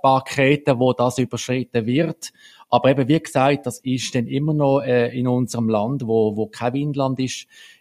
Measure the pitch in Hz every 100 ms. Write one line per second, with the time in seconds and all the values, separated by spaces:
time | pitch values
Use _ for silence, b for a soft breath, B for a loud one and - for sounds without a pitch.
0 | 135 131 - 143 135 147 143 120 127 123
1 | 123 127 123 120 - 127 120 120 110 131
2 | 165 - - B B B _ 120 131 139
3 | 123 156 - 135 135 143 123 - 131 127
4 | - 127 117 135 151 151 139 139 135 123
5 | 120 123 127 123 120 117 113 110 110 139
6 | 117 113 107 104 107 - 120 135 147 139
7 | 135 127 131 - - B B B